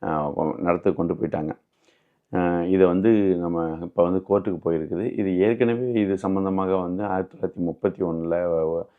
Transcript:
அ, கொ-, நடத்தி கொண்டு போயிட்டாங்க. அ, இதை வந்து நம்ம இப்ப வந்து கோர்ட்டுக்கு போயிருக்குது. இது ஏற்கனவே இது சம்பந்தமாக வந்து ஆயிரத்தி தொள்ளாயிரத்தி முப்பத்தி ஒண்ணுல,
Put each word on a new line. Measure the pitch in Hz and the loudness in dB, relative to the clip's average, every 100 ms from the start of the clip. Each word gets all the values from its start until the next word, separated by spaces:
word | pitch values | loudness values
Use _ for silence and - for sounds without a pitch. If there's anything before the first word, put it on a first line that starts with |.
அ, | 101 78 73 - | -4 -2 -2 -2
கொ-, | 80 - | -2 -2
நடத்தி | 85 87 101 | 0 0 0
கொண்டு | - 85 | 0 -2
போயிட்டாங்க. | 85 80 76 78 - _ _ _ _ _ _ _ | -2 -4 -4 -6 -8 _ _ _ _ _ _ _
அ, | 92 87 87 85 | -2 0 0 2
இதை | 95 92 | 4 4
வந்து | 90 104 110 98 90 | 4 4 4 4 2
நம்ம | 87 85 82 80 | 0 -2 -4 -4
இப்ப | 87 - 87 | -6 2 2
வந்து | 92 95 | 2 2
கோர்ட்டுக்கு | 101 95 87 | 0 0 -4
போயிருக்குது. | 85 82 78 85 117 - | -2 -2 -2 -4 -4 -2
இது | 98 90 | -2 2
ஏற்கனவே | 101 117 120 117 123 | 2 2 0 0 -2
இது | 117 101 98 | 0 0 0
சம்பந்தமாக | 98 95 95 95 95 95 | 0 0 0 0 0 0
வந்து | 90 90 | 0 -4
ஆயிரத்தி | 104 95 95 - | -2 -2 -4 -6
தொள்ளாயிரத்தி | 92 | -8
முப்பத்தி | - - - 101 95 | -4 -6 -2 -4 -2
ஒண்ணுல, | 90 82 82 85 87 82 80 82 82 | -4 -2 -2 -2 0 0 0 -2 -6